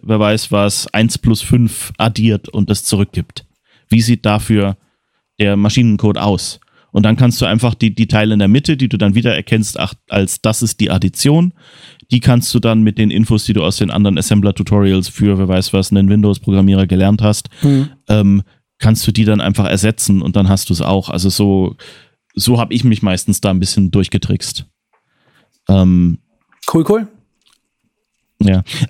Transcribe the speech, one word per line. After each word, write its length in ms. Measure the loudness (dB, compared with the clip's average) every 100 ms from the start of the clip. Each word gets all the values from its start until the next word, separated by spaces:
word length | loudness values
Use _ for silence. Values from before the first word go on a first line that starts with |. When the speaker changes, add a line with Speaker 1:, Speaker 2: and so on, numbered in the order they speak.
Speaker 1:
wer 160 | -2 0
weiß 320 | 2 0 -2
was, 360 | -2 -2 -4 -6
eins 240 | -2 -2 0
plus 240 | 0 -2
fünf 520 | 0 0 0 -4 -12 -4
addiert 520 | -4 0 0 0 -4
und 200 | -4 -2
das 140 | -2
zurückgibt. 640 | -2 -2 -2 -4 -10 -14 -20 _ _ _ _
Wie 140 | 0
sieht 240 | 2 0 0
dafür 500 | -2 0 0 0 -6 _ _ _ _ _ -4
der 160 | 0 2
Maschinencode 640 | 0 2 2 2 0 0
aus? 420 | -2 -2 -4 -14 _ _ _
Und 120 | 0
dann 120 | 2 4
kannst 240 | 2 2
du 60 | -2
einfach 280 | 0 0
die, 220 | 0 -2 0
die 120 | 0
Teile 260 | 0 0
in 60 | 2
der 100 | 4
Mitte, 260 | 2 2 -2
die 140 | -2
du 80 | 0
dann 180 | 0 2
wieder 180 | 0
erkennst, 460 | -2 -2 -2 -2 -6
ach, 140 | -8 -10 _
als 320 | -4 -4 -2
das 200 | -2 -2
ist 200 | -4 -2
die 100 | -2
Addition, 600 | 0 -2 -2 0 2 0 -2 _ -20 -20 -20 _
die 80 | 0
kannst 340 | 2 2 0
du 60 | 0
dann 220 | 0 2
mit 160 | 2 2
den 120 | 0
Infos, 360 | 0 0 0 0
die 80 |
du 100 | -2
aus 140 | -2 -2
den 120 | -4
anderen 280 | 0 0 0
Assembler-Tutorials 920 | 0 0 2 -2 0 0 2 0 -2
für, 300 | -2 0 2
wer 100 | 0
weiß 240 | 0 0
was, 200 | -2 0
einen 180 | 2 4
Windows-Programmierer 760 | 4 2 0 0 2 4 2 2
gelernt 360 | 2 2 2
hast, 260 | 0 -2 -6 -4
Speaker 2:
Mhm. 240 | 0 0 -2 -8 -2
Speaker 1:
ähm, 340 | 2 2 2 -2 _ _ _
kannst 280 | 0 0 0
du 60 |
die 100 | 0
dann 160 | 2 2
einfach 260 | 0 0 0
ersetzen 560 | 0 0 -2 -2 0
und 140 | 0 0
dann 140 | 2
hast 200 | 2 0
du's 120 | -2
auch. 280 | 0 -2 -2
Also 200 | -4 -2
so, 480 | 0 0 2 -2 -6 -16 -20 _ _ _ -6
so 240 | 0 0
hab 140 | 0
ich 100 | 0
mich 180 | 0 2
meistens 380 | 0 -2 -2 -2
da 120 | 0
ein 100 | 0
bisschen 300 | 0 0 0
durchgetrickst. 720 | 0 0 -2 -2 -4 -6 -12 -16 _ _ _ _ _ _ _ _ _ 0
Ähm, 480 | 2 4 4 2 0 _ _ _ _ -2
Speaker 2:
Cool, 100 | 0 2
cool. 180 | 0 -2 _ _ _ _ _ _ _ _ _ _ _ _ _
Speaker 1:
Ja. 220 | 0 2 -2 -4 -2